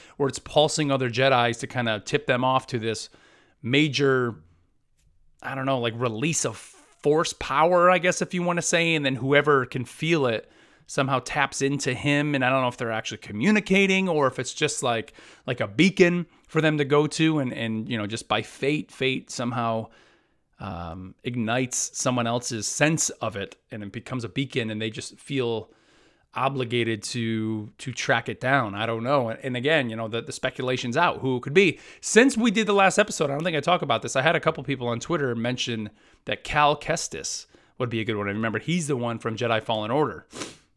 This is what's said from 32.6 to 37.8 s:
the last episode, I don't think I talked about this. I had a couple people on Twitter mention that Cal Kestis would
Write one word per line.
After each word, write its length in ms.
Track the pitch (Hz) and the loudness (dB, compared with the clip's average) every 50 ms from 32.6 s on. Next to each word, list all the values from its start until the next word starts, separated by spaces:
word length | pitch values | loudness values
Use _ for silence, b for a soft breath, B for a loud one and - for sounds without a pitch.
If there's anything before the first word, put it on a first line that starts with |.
| 220 | 2
the 80 | 214 208 | 4 4
last 240 | 196 196 190 175 - | 4 4 6 4 4
episode, 320 | 208 - - - 160 139 | 2 2 0 -2 -2 -2
I 40 | 139 | -2
don't 100 | 143 160 | -2 -2
think 120 | 180 165 | -2 -2
I 40 | 147 | 0
talked 240 | 143 - 180 175 - | 2 2 2 2 2
about 180 | 139 120 110 | 0 -2 -2
this. 140 | - 123 - | -2 -2 -2
I 80 | 139 131 | 2 2
had 120 | 160 175 | 2 2
a 40 | 156 | 2
couple 240 | - 160 156 - 135 | 2 0 -2 -2 -4
people 240 | 135 139 123 127 120 | -6 -4 -4 -2 -2
on 120 | 117 117 | -4 -4
Twitter 360 | - - 165 160 143 127 120 | -2 -2 -2 0 0 -2 -2
mention 560 | 117 113 120 127 123 - - 117 110 107 104 b b b b b b b | -2 -2 -2 -2 -2 -4 -4 -4 -4 -6 -8 b b b b b b b
that 180 | - 110 - - | -8 -8 -6 -6
Cal 320 | - - 151 147 147 151 | -2 2 4 4 4 2
Kestis 720 | 151 - - 156 165 - - - 73 - - - - - b b b b b b | 0 -2 -4 -4 -4 -4 -8 -10 -10 -8 -8 -8 -10 -12 b b b b b b
would 140 | - | -6